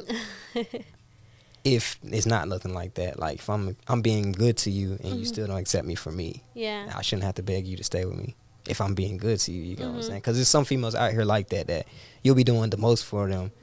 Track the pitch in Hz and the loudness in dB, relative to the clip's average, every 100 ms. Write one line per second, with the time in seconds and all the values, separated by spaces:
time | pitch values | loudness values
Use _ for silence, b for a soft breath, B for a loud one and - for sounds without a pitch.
0 | - 233 220 - - 233 226 240 - - | -8 -6 -8 -12 -8 -6 -6 -8 -14 -20
1 | - - - - - - 139 123 - - | -20 -20 -20 -20 -20 -4 2 2 2 -6
2 | 107 110 110 113 82 95 95 92 92 - | -4 0 2 2 0 -4 -4 -6 -6 -4
3 | 92 71 80 71 - 104 95 95 - 120 | -4 -4 -6 -6 -4 -2 -2 -4 -2 0
4 | 113 107 101 92 120 113 - 98 95 95 | 2 2 0 2 2 2 0 0 -2 -4
5 | - - 233 110 107 95 - 95 - 85 | -4 -4 -4 -4 -4 -4 0 0 0 -4
6 | - 82 82 - - 240 220 208 202 - | -6 -6 -6 -8 -14 -8 -6 -6 -8 -6
7 | - 101 92 - 95 95 92 92 - 90 | -2 0 -2 -2 -2 -2 -4 -6 -4 -2
8 | 92 87 107 - - - - - 98 98 | -2 -4 -8 -10 -18 -12 -6 -2 0 0
9 | 95 95 101 107 - 87 85 92 - 240 | -2 -2 0 0 0 -4 -8 -8 -6 -6
10 | - 98 - 117 127 151 139 135 117 110 | -6 -6 0 2 4 4 4 2 0 2
11 | 120 110 107 107 98 95 80 85 - B | 2 4 4 2 2 -2 -2 -4 -4 B
12 | B B 127 131 123 117 110 104 117 117 | B B 6 8 8 6 4 4 4 4
13 | - 104 101 95 92 - | 2 0 0 0 -4 -8